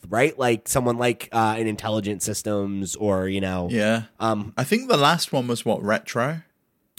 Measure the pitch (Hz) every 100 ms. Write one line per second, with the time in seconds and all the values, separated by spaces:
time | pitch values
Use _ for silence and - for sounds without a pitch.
0 | 90 107 147 135 123 110 - 139 123 117
1 | 123 113 - 113 110 110 110 104 110 110
2 | 101 98 - 104 110 104 98 98 95 -
3 | 107 95 95 98 95 92 87 110 107 117
4 | 113 - 113 107 - - 131 226 262 175
5 | 143 165 - 143 123 117 117 104 101 107
6 | - 120 127 160 - _ _ _ _